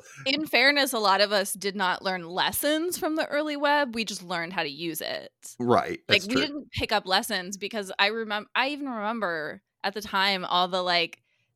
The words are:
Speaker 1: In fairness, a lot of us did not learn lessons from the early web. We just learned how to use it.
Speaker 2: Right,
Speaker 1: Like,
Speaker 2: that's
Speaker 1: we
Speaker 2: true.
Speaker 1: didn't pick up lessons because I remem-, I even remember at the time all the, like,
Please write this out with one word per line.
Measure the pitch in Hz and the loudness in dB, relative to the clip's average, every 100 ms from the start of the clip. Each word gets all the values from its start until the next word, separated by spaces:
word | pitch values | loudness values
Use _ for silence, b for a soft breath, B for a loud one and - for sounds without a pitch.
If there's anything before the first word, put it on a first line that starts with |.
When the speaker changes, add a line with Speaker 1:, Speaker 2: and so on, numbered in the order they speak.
| b b - | b b -2
Speaker 1:
In | 294 311 | -2 2
fairness, | 254 262 285 269 | 4 4 4 2
a | 247 | 2
lot | 208 196 | 4 4
of | 202 | 4
us | 202 196 | 2 0
did | 190 196 196 | -4 -4 -2
not | 185 180 | 0 0
learn | 190 185 165 | -2 -4 -4
lessons | 180 147 - 294 311 349 339 | 0 0 0 0 0 0 -2
from | 339 311 | -2 -2
the | - | -2
early | 294 302 285 | -2 -2 0
web. | 285 294 285 | 2 2 2
We | 226 208 | -2 -4
just | 185 | -6
learned | 180 175 165 | -6 -6 -4
how | 180 | -4
to | 160 | -4
use | 139 170 151 | -4 -6 -4
it. | - - - - - - | -6 -6 -10 -18 -16 -4
Speaker 2:
Right, | 120 107 80 87 - | 4 4 4 -4 2
Speaker 1:
Like, | 208 | 2
Speaker 2:
that's | 190 | 2
Speaker 1:
we | |
Speaker 2:
true. | 262 | 0
Speaker 1:
didn't | 285 294 - | 0 -4 -10
pick | - 226 | -6 0
up | 214 226 | 0 2
lessons | 190 233 202 180 196 | 0 2 -4 -6 -8
because | 196 226 190 - | -8 -6 -6 2
I | 202 | 2
remem-, | 226 220 214 208 - | 2 -4 -4 -2 0
I | 269 | 0
even | 294 277 | -2 -6
remember | 233 208 233 190 165 151 196 _ _ | -4 -4 -2 -2 -2 -4 -8 _ _
at | 196 | -6
the | 202 | -6
time | 208 196 196 196 | -2 2 2 2
all | 180 175 180 | 2 2 2
the, | 185 | 2
like, | 180 175 170 - _ _ _ | 2 2 0 -4 _ _ _